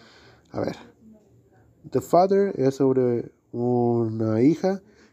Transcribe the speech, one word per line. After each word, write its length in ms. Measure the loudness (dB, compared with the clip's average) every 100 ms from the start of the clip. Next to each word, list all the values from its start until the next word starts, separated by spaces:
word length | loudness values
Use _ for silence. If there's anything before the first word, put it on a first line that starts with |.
| -20 -20 -20 -20 _
A 80 | -8
ver, 160 | -8 -8 -18 _ -20 -20 _ _ _ _ _ _ -6
The 120 | -6
Father 520 | 2 2 4 2 0 0
es 160 | -2 0
sobre 560 | 0 2 0 -2 -6 _ _
una 920 | -4 -2 0 2 0 -2 -2 -2 2
hija 420 | 2 2 -2 -4 -10 _ -20